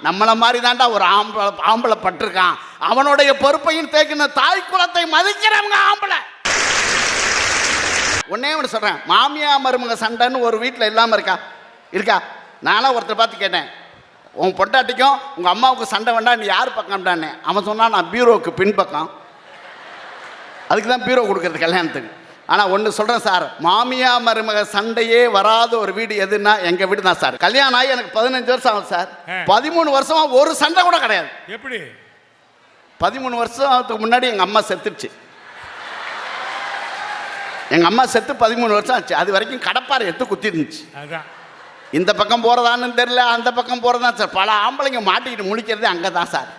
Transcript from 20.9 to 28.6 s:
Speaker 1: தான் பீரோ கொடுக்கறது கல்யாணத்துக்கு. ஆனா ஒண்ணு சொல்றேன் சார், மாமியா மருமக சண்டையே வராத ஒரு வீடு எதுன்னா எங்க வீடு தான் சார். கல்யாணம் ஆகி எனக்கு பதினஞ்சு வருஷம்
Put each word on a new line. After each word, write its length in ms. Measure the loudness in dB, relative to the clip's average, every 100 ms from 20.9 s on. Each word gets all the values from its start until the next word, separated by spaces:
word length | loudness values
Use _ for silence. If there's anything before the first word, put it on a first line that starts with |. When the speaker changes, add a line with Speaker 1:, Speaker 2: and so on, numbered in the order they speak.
Speaker 1:
தான் 140 | -2
பீரோ 180 | 2 0
கொடுக்கறது 360 | 2 -2 -4 -2
கல்யாணத்துக்கு. 540 | 0 0 -2 -6 -12 -18 -20 -20 0
ஆனா 220 | 2 2
ஒண்ணு 200 | 2 0
சொல்றேன் 320 | 0 0 0
சார், 320 | 2 0 -2 -2
மாமியா 560 | 2 2 2 0 2 2 2
மருமக 360 | 0 0 -2
சண்டையே 680 | 0 -2 -2 -2 4 4 6
வராத 500 | 4 4 4 2 0
ஒரு 140 | -2
வீடு 340 | -4 -4 -2 0
எதுன்னா 360 | 2 2 2
எங்க 240 | 2 0 0
வீடு 160 | 2
தான் 140 | 0 2
சார். 200 | 0 2
கல்யாணம் 420 | 2 4 4 2
ஆகி 100 | 2
எனக்கு 320 | 0 -2 -2
பதினஞ்சு 240 | 0 0
வருஷம் 300 | 0 2